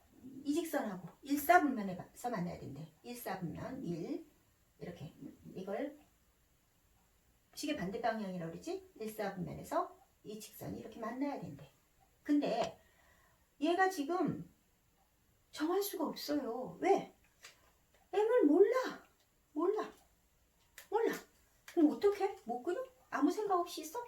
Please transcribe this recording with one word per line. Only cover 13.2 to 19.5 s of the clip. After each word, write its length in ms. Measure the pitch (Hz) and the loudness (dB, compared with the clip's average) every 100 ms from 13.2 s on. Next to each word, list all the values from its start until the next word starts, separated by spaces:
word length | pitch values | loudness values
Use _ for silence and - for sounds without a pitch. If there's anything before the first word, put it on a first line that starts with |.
| _ _ _ - | _ _ _ -2
얘가 280 | 294 349 381 | 2 4 4
지금 600 | 381 277 359 320 - - _ _ _ _ _ _ _ _ _ _ | 2 -2 0 0 -2 -8 _ _ _ _ _ _ _ _ _ _
정할 280 | - 311 381 | -4 0 2
수가 260 | 392 392 277 | 0 -2 -2
없어요. 680 | - - 294 233 247 254 - | -2 -2 -2 -2 -4 -6 0
왜? 320 | 349 392 - - _ _ - - _ _ _ _ _ | 4 4 2 -12 _ _ -20 -20 _ _ _ _ _
M을 320 | 381 440 494 302 | 2 6 6 8
몰라. 600 | 339 415 508 494 - - _ _ _ _ | 8 8 6 0 -6 -16 _ _ _ _